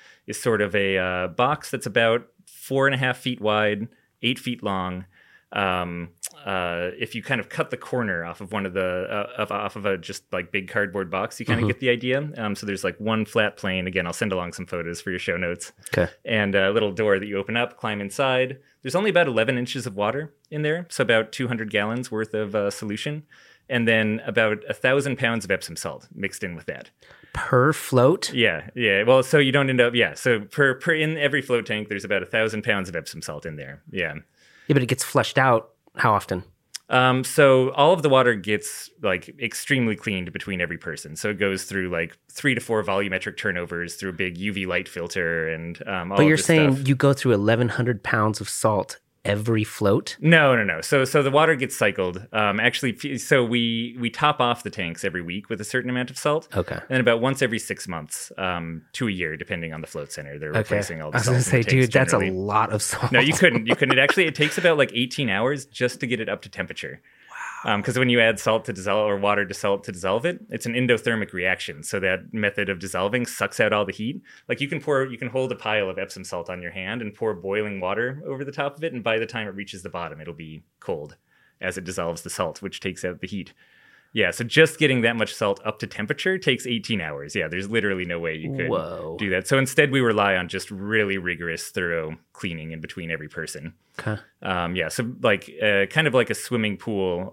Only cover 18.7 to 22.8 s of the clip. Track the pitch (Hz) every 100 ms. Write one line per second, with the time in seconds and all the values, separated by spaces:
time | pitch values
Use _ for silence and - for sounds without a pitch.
18.7 | _ 131 165 214 175 151 113 113 123 123
19.7 | 139 120 98 104 127 156 _ - 151 151
20.7 | 165 175 - 123 113 113 - 123 117 110
21.7 | 104 104 117 127 110 110 107 104 107 101
22.7 | -